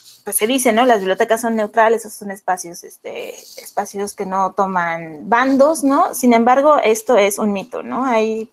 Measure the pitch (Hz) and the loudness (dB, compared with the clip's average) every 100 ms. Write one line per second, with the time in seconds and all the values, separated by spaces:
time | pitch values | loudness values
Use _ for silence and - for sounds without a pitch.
0 | - - - - 220 262 254 214 254 220 | -20 -20 -8 -2 0 0 2 2 4 2
1 | 190 190 220 220 240 226 208 233 220 226 | 2 0 0 0 -2 -2 -2 2 2 2
2 | 214 - 202 196 - 180 170 175 - - | -4 -16 -14 -10 -6 -6 -6 -18 -20 -18
3 | - - - - - - - - 202 202 | -14 -12 -12 -16 -20 -20 -14 -8 -8 -8
4 | 202 - 190 190 190 190 190 185 170 165 | -10 -8 -6 -2 -2 -2 -2 -2 -4 -6
5 | 165 156 - 233 269 269 285 320 285 285 | -10 -10 -2 0 2 4 4 2 0 2
6 | - - 247 233 240 262 294 - 214 220 | 0 0 2 4 4 4 4 4 4 0
7 | - 226 202 208 214 196 - 80 95 - | 2 2 2 0 -4 -4 -8 -12 -8 -6
8 | 262 226 220 220 220 | -2 0 0 -4 -8